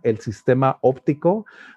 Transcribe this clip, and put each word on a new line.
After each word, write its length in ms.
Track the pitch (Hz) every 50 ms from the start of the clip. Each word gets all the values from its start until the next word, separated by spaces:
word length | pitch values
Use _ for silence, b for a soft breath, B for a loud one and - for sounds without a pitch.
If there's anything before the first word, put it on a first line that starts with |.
| _
el 160 | 120 110 107
sistema 580 | - - 101 - _ - 127 131 135 131 135 - -
óptico 640 | 123 135 - _ - 151 143 - 170 190 220 208 B B B B B B